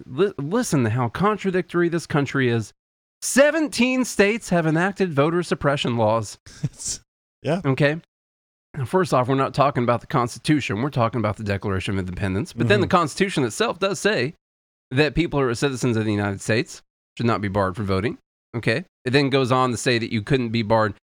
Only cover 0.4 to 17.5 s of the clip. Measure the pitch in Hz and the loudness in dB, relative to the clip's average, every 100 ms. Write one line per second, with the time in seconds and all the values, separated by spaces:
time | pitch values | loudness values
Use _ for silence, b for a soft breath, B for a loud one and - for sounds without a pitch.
0.4 | 143 226 240 147 113 123 120 - 196 214 | -4 -2 0 2 2 0 -2 0 0 0
1.4 | 190 180 - 170 170 165 - 151 139 139 | -2 -2 -2 0 0 -2 -2 -2 0 0
2.4 | 127 117 104 _ _ _ _ _ - 233 | 2 0 -2 _ _ _ _ _ -2 4
3.4 | 294 311 285 - 247 262 247 - 202 226 | 4 4 -2 0 0 2 0 2 2 2
4.4 | - 175 160 151 190 196 190 139 151 175 | 0 0 2 2 0 0 -2 2 2 2
5.4 | 165 175 151 143 - 117 107 113 107 - | -2 -2 0 0 -2 0 2 2 -2 -10
6.4 | - - - - - - _ _ _ _ | -20 -8 -8 -8 -10 -10 _ _ _ _
7.4 | 120 175 143 131 147 160 - _ _ _ | -4 -2 0 2 2 0 -8 _ _ _
8.4 | _ _ _ - 123 185 175 139 120 135 | _ _ _ -8 -2 0 2 2 2 2
9.4 | 127 123 139 139 120 120 - 135 120 - | 0 2 2 2 0 0 0 -2 -2 -2
10.4 | - 151 - 101 139 135 113 123 104 101 | 0 0 0 -4 -2 0 0 0 -2 -2
11.4 | 104 98 107 95 98 95 92 90 101 95 | -4 -4 -2 -2 -2 -4 -4 -4 -2 -2
12.4 | - 117 117 202 170 180 165 - 190 165 | -4 -2 2 2 4 2 0 0 0 0
13.4 | 120 - 226 170 196 190 202 202 127 - | 0 0 -2 0 -2 0 0 0 -2 -6
14.4 | _ _ _ _ - 131 151 139 170 143 | _ _ _ _ -6 0 2 2 0 2
15.4 | 131 113 143 127 131 110 110 104 101 98 | 0 2 -2 0 0 0 0 0 0 -4
16.4 | - 110 - - _ _ _ - 117 98 | -2 -2 -2 -10 _ _ _ -4 -2 0
17.4 | 101 | -2